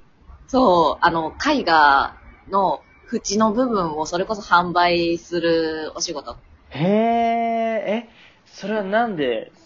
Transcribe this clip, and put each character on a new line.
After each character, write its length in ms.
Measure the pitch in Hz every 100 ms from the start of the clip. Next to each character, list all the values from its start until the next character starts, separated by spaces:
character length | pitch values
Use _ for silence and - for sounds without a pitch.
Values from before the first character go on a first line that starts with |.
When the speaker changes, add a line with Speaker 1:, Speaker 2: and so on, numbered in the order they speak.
| - _ - - -
Speaker 1:
そ 460 | 262 240 175 151
う、 40 | - 170
あ 60 |
の、 200 | 165 156
絵 300 | - 277 277
画 520 | 170 160 147 139 120 - - - -
の 320 | 196 185 143 - _ -
縁 260 | 226 - 202
の 140 | 220
部 180 | 214 262
分 260 | 208 165 151
を 80 | 156
そ 100 | 175
れ 80 | 190
こ 80 |
そ 80 | 208
販 300 | - 175 175
売 480 | 175 175 175 170 170
す 200 | - 175
る 520 | 165 165 160 156 151
お 80 | 165
仕 120 | -
事。 220 | 147 117 123 - - _
Speaker 2:
へ 120 | 131
ー、 40 | 175
え、 1200 | 214 226 233 233 233 233 226 226 220 - 226 233 _ - _ _
そ 200 | - 196
れ 100 | 214
は 60 |
な 220 | 190 214 240
ん 100 | 175
で、 360 | 131 110 - _